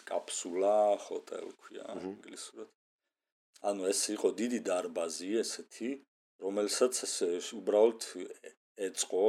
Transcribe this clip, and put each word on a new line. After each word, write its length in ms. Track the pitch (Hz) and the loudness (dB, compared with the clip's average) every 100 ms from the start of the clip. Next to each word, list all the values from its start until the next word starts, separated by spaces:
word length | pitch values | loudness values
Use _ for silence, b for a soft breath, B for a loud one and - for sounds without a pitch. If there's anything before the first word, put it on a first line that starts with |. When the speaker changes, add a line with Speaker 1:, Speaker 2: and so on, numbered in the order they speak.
Speaker 1:
კაფსულა 760 | - 90 - - 92 87 98 107 104 101 | -6 -6 -6 -8 -6 0 4 6 4 2
ჰოტელ 520 | - 90 - 87 90 | -2 -8 -8 -10 -10
ქვია 360 | - - - - | -14 -18 -14 -12
Speaker 2:
მჰმ. 220 | 98 92 | -8 -8
Speaker 1:
ინგლისურად. 600 | 107 - - - 113 107 _ _ _ _ _ _ _ _ _ | -10 -14 -16 -16 -14 -18 _ _ _ _ _ _ _ _ _
ანუ, 180 | 104 101 92 | -2 0 0
ეს 160 | 101 - | 0 0
იყო 220 | 107 98 | 2 2
დიდი 280 | 92 120 120 | 2 0 0
დარბაზი 720 | 95 90 87 85 82 80 90 113 | 0 -2 -2 -4 -4 -4 -2 -2
ესეთი, 560 | 101 - 82 - 117 139 - _ _ _ | -2 -6 -12 -8 -8 -8 -12 _ _ _
რომელსაც 520 | 95 101 104 - 123 - | -4 0 0 4 2 2
ეს, 180 | 98 - 90 | -4 -2 -2
ეს 180 | 90 - | -2 -6
უბრალოდ 520 | 113 95 104 113 113 - 90 92 - - - _ - | -6 2 6 6 6 -6 -10 -12 -12 -18 -20 _ -6
ეწყო, 460 | 95 90 - 92 | -6 -4 0 6